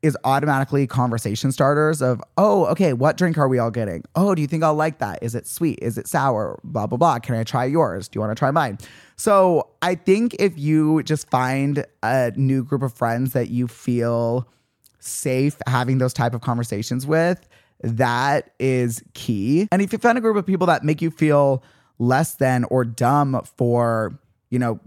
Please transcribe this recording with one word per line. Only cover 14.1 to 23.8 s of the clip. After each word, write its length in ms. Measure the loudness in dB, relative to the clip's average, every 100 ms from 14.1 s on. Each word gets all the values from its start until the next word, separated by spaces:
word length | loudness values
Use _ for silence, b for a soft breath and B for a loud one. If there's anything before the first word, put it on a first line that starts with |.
| 0 0 -2 -6 _ _ _ _ _
safe 580 | -14 -8 -2 0 0 -2 -2
having 320 | -2 0 0
those 160 | 0
type 180 | 0 -2
of 80 | -2
conversations 680 | -4 -4 -4 -6 -4 -6 -2
with, 400 | 0 2 -2 _ b b b
that 720 | -6 0 0 0 0 -2 -4 _
is 440 | -2 0 -2 -4 -12
key. 560 | -12 -4 -2 0 0 2
And 120 | 0
if 100 | 0
you 60 | 0
find 180 | 0 2
a 60 |
group 160 | 0 0
of 80 | 0
people 200 | 0 2
that 140 | 0
make 200 | 0 -2
you 80 | -4
feel 520 | 0 2 4 4 0 b b b _
less 380 | 0 2 0 0
than 280 | 0 0
or 220 | 0 0 -2
dumb 560 | 0 2 2 2 -2 -6 -2
for, 640 | 0 2